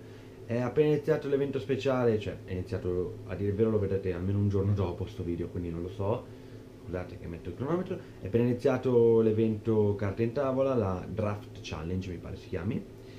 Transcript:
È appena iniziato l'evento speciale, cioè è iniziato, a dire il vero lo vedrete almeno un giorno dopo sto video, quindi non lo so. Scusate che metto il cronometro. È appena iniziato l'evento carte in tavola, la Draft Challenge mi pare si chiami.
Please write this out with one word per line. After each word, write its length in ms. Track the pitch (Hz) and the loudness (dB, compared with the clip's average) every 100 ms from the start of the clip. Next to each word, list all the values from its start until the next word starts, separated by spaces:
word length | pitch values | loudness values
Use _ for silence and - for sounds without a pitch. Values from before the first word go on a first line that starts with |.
| - - - - - | -14 -18 -18 -12 -4
È 120 | 117 | -2
appena 320 | 123 151 151 | 0 4 4
iniziato 400 | 147 156 147 139 | 4 2 0 2
l'evento 280 | 139 139 135 | 0 0 -2
speciale, 640 | - 127 135 127 120 107 | -2 0 0 2 4 2
cioè 200 | 95 85 | 0 -8
è 80 | - | -6
iniziato, 680 | 90 90 92 90 90 87 - - | -6 -4 -4 -2 -2 -2 -6 -8
a 80 | 92 | -4
dire 160 | 101 | 0
il 40 | 95 | 2
vero 140 | 113 | 2
lo 100 | 107 | 2
vedrete 320 | 98 95 95 | 0 0 -2
almeno 280 | 87 95 101 | -2 0 2
un 100 | 101 | 2
giorno 240 | 98 95 | 2 2
dopo 320 | 101 90 87 95 | 2 0 -2 -6
sto 180 | - | -6
video, 240 | 87 85 85 | -4 -4 -4
quindi 220 | 90 87 | -4 -6
non 140 | 82 | -4
lo 40 | 90 | -6
so. 380 | 101 98 120 - - - - - - | -4 -2 -2 -6 -16 -16 -18 -18 -16
Scusate 340 | - 90 90 - | -8 -6 -6 -10
che 100 | 82 | -10
metto 200 | 82 - | -10 -8
il 80 | 92 | -6
cronometro. 420 | 135 180 185 185 - - | -2 -2 -2 -6 -10 -12
È 60 | 95 | 0
appena 180 | 113 | 2
iniziato 760 | 123 120 139 127 131 120 117 113 | 4 4 2 2 4 8 8 8
l'evento 760 | 110 107 113 107 117 110 104 101 | 6 6 4 2 2 4 4 2
carte 280 | 101 101 | 0 0
in 100 | 117 | 0
tavola, 420 | 139 135 131 135 127 | 0 0 2 2 4
la 320 | 95 92 - | 2 0 -4
Draft 500 | - 104 101 - - | -2 -2 -2 -8 -12
Challenge 500 | - 78 80 92 92 | -10 -6 -4 -4 -4
mi 60 | 85 | -8
pare 180 | - - | -8 -10
si 140 | - | -6
chiami. 340 | 80 92 160 - - - | -4 -2 -4 -6 -16 -16